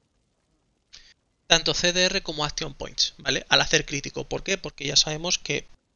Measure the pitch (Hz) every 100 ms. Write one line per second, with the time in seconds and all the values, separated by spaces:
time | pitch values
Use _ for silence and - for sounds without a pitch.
0 | _ _ _ _ _ _ _ _ _ -
1 | - _ _ _ - 165 160 147 175 175
2 | 180 190 175 151 147 - 156 139 - -
3 | - - 135 135 - 143 135 156 - 143
4 | - - 135 135 - 190 147 - 139 139
5 | - 151 175 - - 143 - - _